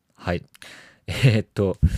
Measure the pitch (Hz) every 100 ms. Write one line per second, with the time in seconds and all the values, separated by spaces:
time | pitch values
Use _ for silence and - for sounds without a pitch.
0 | _ _ - 87 - _ - - - _
1 | - - 131 110 - - 98 - -